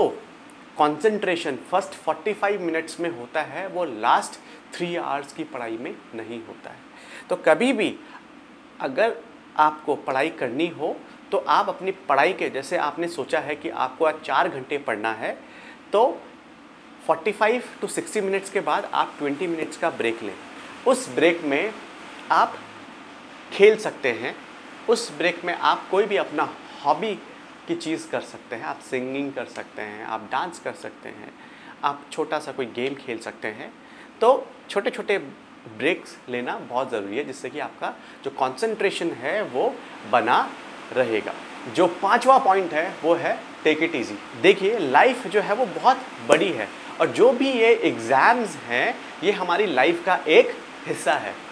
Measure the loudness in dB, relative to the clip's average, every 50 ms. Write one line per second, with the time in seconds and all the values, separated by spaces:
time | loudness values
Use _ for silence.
0 | 8 6 2 -4 -12 -18 -20 -20 -20 -20 -20 -20 -20 -8 0 2 2 2 2 2
1 | 2 2 2 2 0 0 0 0 -2 -4 -4 -6 -4 -2 -2 0 0 -2 -6 -6
2 | -4 -4 -4 -2 -4 -4 -4 0 0 0 0 0 -2 -2 -2 -2 -4 -6 -6 -6
3 | -6 -6 -6 -6 -10 -6 -4 -4 -4 -4 -6 -8 -8 -6 -4 -4 -4 -4 -4 0
4 | 2 4 4 4 2 -2 -8 -16 -18 -20 -20 -20 -18 -16 -8 -6 -6 -4 -4 -4
5 | -4 -2 -4 -4 -6 -8 -10 -10 -10 -8 -8 -8 -6 -6 -6 -6 -8 -10 -12 -12
6 | -16 -14 -12 -12 -10 -10 -10 -12 -12 -14 -16 -16 -16 -16 -18 -18 -20 -20 -20 -20
7 | -20 -18 -18 -14 -6 -4 -4 2 4 4 4 6 6 4 4 2 0 0 -2 -4
8 | -10 -18 -20 -20 -20 -20 -20 -20 -20 -20 -20 -20 -20 -20 -10 -8 -6 -4 0 2
9 | 2 2 0 -2 -10 -18 -20 -20 -20 -4 2 4 4 4 4 0 -2 -2 -2 -2
10 | -2 -2 0 0 0 0 0 -2 -4 -2 -2 -2 -2 -2 -2 -4 -4 -4 -4 -6
11 | -10 -16 -20 -20 -6 -2 -2 0 2 4 4 4 4 2 -2 -4 -4 -6 -6 -4
12 | -2 2 4 4 4 4 2 0 -2 -4 -4 -6 -4 -4 -2 -2 -2 -2 -2 -4
13 | -4 -4 -4 -6 -4 -2 -2 -2 0 -2 -6 -6 -6 -6 -4 -2 -2 -2 0 2
14 | 2 2 2 0 -2 0 2 2 2 2 0 -4 -6 -6 -6 -4 -2 -2 -4 -2
15 | -2 -4 -4 -4 -4 -6 -6 -8 -12 -18 -20 -20 -18 -20 -20 -20 -6 0 2 4
16 | 4 4 2 -2 -10 -16 -20 -20 -20 -20 -20 -20 -20 -20 -20 -20 -20 -20 -20 -6
17 | -2 -2 -2 0 0 -2 0 2 2 2 2 2 -2 -6 -10 -8 -8 -6 -4 -4
18 | -6 -4 -2 -2 0 0 0 -2 -2 -4 -4 -2 0 0 0 0 -2 -2 -2 -2
19 | -2 -2 -4 -4 -4 -2 -2 -2 -2 -2 -2 -4 -4 -6 -4 -2 -2 -2 0 0
20 | 0 0 -2 -2 -6 -10 -10 -10 -14 -16 -16 -16 -16 -16 -16 -2 2 2 2 2
21 | 0 -4 0 4 4 4 4 2 0 -2 0 0 0 -2 -6 -10 -14 -16 -16 -16
22 | -16 -16 -16 -12 -2 2 4 4 4 4 0 -6 -14 -16 -18 -18 -18 -18 -18 -18
23 | -18 -18 -18 -20 -20 -18 -18 -18 -16 -8 4 8 8 8 8 6 2 -4 -4 -2
24 | 0 0 0 0 -2 -6 -8 -8 -12 -16 -18 -18 -18 -18 -18 -6 0 0 2 2
25 | 0 -4 -4 0 0 0 0 0 -2 -4 -2 0 2 2 2 2 0 0 2 2
26 | 4 4 2 0 0 0 -2 -2 -2 -2 -4 -8 -16 -16 -14 -2 0 2 2 2
27 | 0 -4 -6 -6 -10 -14 -18 -20 -20 -20 -20 -12 -8 -6 -6 -4 -4 -4 -4 -4
28 | -4 -4 -6 -6 -6 -8 -12 -16 -12 -12 -10 -8 -8 -8 -10 -10 -8 -6 -6 -4
29 | -4 -4 -4 -4 -6 -6 -6 -8 -10 -8 -10 -12 -12 -12 -12 -12 -10 -10 -10 -10
30 | -8 -8 -8 -8 -6 -6 -6 -4 -4 -6 -8 -10 -10 -10 -10 -10 -12 -14 -14 -14
31 | -14 -16 -14 -14 -16 -18 -18 -20 -20 -20 -20 -20 -20 -20 -8 -4 -4 -4 -4 -4
32 | -8 -10 -6 -6 -4 -2 -4 -4 -4 -6 -6 -6 -6 -6 -4 -4 -4 -4 -4 -6
33 | -8 -8 -8 -8 -8 -10 -12 -10 -8 -10 -8 -10 -12 -16 -16 -20 -20 -20 -20 -20
34 | -20 -20 -2 4 6 6 6 6 2 -4 -14 -18 -14 -4 -2 -2 0 0 -2 -2
35 | -2 0 0 0 -2 -4 -12 -16 -20 -20 -20 -20 -20 -18 -8 -2 0 0 0 0
36 | -4 -10 -18 -16 -10 -8 -6 -6 -4 -6 -6 -8 -8 -4 -2 -2 -2 -2 -2 -4
37 | -4 -4 -4 -4 -6 -6 -8 -10 -10 -10 -8 -8 -8 -8 -8 -8 -8 -8 -8 -10
38 | -14 -20 -18 -12 -10 -8 -2 0 0 0 0 0 -2 -2 0 0 0 0 0 0
39 | -2 -4 -4 -4 -4 -4 -2 -2 -2 -2 0 0 0 0 -2 -4 -8 -16 -16 -14
40 | -2 2 2 2 4 4 4 4 2 0 -4 -10 -14 -16 -16 -16 -12 -2 0 0
41 | 2 2 2 0 0 -2 -6 -8 -10 -14 -14 -12 -12 -2 2 4 4 4 4 2
42 | 2 4 4 6 8 8 8 8 8 6 4 4 2 2 0 0 0 0 -2 0
43 | 2 4 4 4 4 0 -2 -2 -6 -10 -10 0 2 2 2 4 2 0 0 -2
44 | -4 -4 -6 -10 -12 -12 -4 4 6 6 6 6 4 0 0 0 2 4 6 6
45 | 8 6 4 2 -2 0 0 0 2 2 0 0 0 -2 -2 2 4 4 4 4
46 | 0 -10 -14 -6 2 4 4 4 4 2 0 -2 -4 -6 -8 -12 -14 -10 -2 0
47 | 0 0 4 6 6 6 6 6 2 2 2 4 6 6 6 6 4 2 0 0
48 | 0 2 4 6 8 6 6 4 2 -2 -6 -8 -6 -2 0 0 0 0 -2 -4
49 | -8 -14 -10 -2 0 0 0 0 0 0 2 2 2 2 4 4 4 4 4 2
50 | 0 0 0 0 2 6 6 6 6 6 2 -8 -12 -14 -16 -10 -6 -6 -6 -2
51 | 0 0 0 0 0 -4 -8 -10 -12 -14